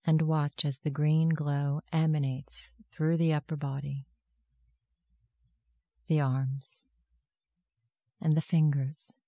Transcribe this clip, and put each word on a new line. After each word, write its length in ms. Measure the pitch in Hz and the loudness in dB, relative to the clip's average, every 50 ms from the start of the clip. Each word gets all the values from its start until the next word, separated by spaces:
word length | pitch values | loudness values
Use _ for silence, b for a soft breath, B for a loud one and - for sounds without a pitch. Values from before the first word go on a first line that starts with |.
| _ | _
And 160 | - 156 156 | 2 2 2
watch 420 | 156 156 160 156 147 147 _ - - | 2 2 0 0 0 -2 _ -4 -4
as 140 | 143 135 | -4 -4
the 140 | - _ 151 | -4 _ -6
green 380 | 135 147 147 151 156 160 160 165 | -2 0 2 2 4 4 4 2
glow 520 | 160 143 147 147 143 143 143 143 143 151 - _ | 2 0 0 -2 -2 0 0 -2 -2 -4 -6 _
emanates 800 | - 160 160 160 156 151 139 135 131 135 143 - - - - - _ _ 220 _ | -2 0 2 2 2 0 0 -2 -4 -6 -8 -12 -16 -18 -18 -18 _ _ -20 _
through 260 | - - 156 160 170 | -6 -2 0 0 2
the 160 | 160 170 160 156 | 2 2 0 0
upper 220 | 147 - - 160 | 0 -2 -4 -6
body, 500 | 147 143 139 135 139 139 143 139 139 135 _ _ _ _ _ _ _ _ _ _ _ _ _ _ _ _ _ _ _ _ _ _ _ _ _ _ _ _ _ _ _ _ _ _ _ _ _ _ _ _ | -4 -4 -4 -4 -4 -6 -6 -6 -8 -8 _ _ _ _ _ _ _ _ _ _ _ _ _ _ _ _ _ _ _ _ _ _ _ _ _ _ _ _ _ _ _ _ _ _ _ _ _ _ _ _
the 140 | - 160 151 | -2 0 0
arms, 640 | 143 131 127 135 135 131 135 139 - - - - _ _ _ _ _ _ _ _ _ _ _ _ _ _ _ _ _ _ _ _ _ _ _ _ _ _ _ _ | 2 0 0 -2 -2 -4 -4 -8 -10 -14 -20 -20 _ _ _ _ _ _ _ _ _ _ _ _ _ _ _ _ _ _ _ _ _ _ _ _ _ _ _ _
and 160 | - 160 151 | 0 0 0
the 40 | 160 | 0
fingers. 760 | - - - 165 156 151 143 139 135 135 151 - - - - _ _ | 0 0 2 2 4 4 2 0 -2 -4 -6 -10 -18 -20 -20 _ _